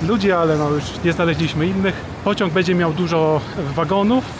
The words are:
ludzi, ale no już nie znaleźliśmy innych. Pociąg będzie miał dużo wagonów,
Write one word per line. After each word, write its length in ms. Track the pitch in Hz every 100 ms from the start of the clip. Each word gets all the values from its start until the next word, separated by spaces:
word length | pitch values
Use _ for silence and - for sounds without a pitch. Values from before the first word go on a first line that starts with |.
| 165
ludzi, 240 | 226 196
ale 260 | 180 160 151
no 120 | 147
już 140 | 147 - -
nie 80 | 170
znaleźliśmy 540 | 165 170 156 165 156 175
innych. 280 | 190 190 - - -
Pociąg 280 | 202 202 185
będzie 220 | 185 175
miał 180 | 180 170
dużo 480 | 156 170 165 156 151 - 190 139
wagonów, 500 | 143 156 196 208 254 - -